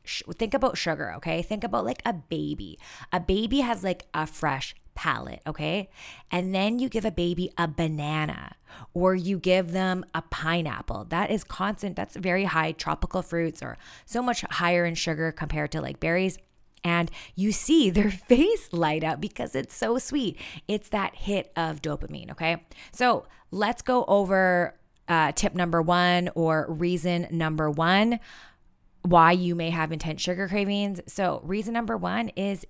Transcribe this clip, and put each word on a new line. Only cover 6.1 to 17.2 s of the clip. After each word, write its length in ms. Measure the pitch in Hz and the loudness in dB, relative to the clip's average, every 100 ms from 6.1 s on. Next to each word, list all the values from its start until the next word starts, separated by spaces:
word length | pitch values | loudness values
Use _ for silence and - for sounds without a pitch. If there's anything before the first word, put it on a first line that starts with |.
| - - | -20 -6
And 240 | 180 185 | -2 0
then 240 | 190 202 240 | 0 0 0
you 100 | 254 | -2
give 160 | 226 | -2
a 60 | 175 | -2
baby 400 | 160 175 170 180 - | 0 0 0 -2 -2
a 120 | 170 | -2
banana 880 | 147 165 151 147 156 151 - - - - - - | 0 -2 -2 -2 -2 -2 -6 -12 -18 -20 -20 -8
or 200 | - 185 | 2 4
you 240 | 185 175 196 | 4 0 0
give 340 | 185 185 175 | 4 4 2
them 320 | 180 190 185 175 | 0 0 0 -4
a 80 | 160 | -8
pineapple. 840 | - - 160 170 160 113 - - | -6 -4 0 0 0 -4 -6 -6
That 260 | 170 170 202 | -4 -2 0
is 140 | 220 | -2
constant, 500 | - - 190 208 202 | -4 -4 -4 -2 -4
that's 220 | - - - | -4 -6 -4
very 280 | 185 180 | 0 2
high 280 | 196 165 160 | 2 0 0
tropical 500 | 156 - 147 - 185 | -2 -4 -2 -2 -2
fruits 400 | 175 170 165 160 | -2 -2 -2 -4
or 160 | 131 117 - - - | -10 -12 -16 -20 -6
so 160 | 233 | -2
much 200 | 247 240 - | 0 -2 -4
higher 340 | - 175 175 | -2 2 2
in 100 | 170 | 2
sugar 360 | 165 - 156 160 | 0 -2 -2 -2
compared 400 | 160 160 156 151 | -4 -4 -4 -2
to, 80 | 156 | -4
like, 200 | 135 - | -6 -4
berries. 380 | 160 175 190 165 - _ _ _ | 0 2 2 -2 -10 _ _ _
And 260 | - 170 170 - | 0 0 0 -4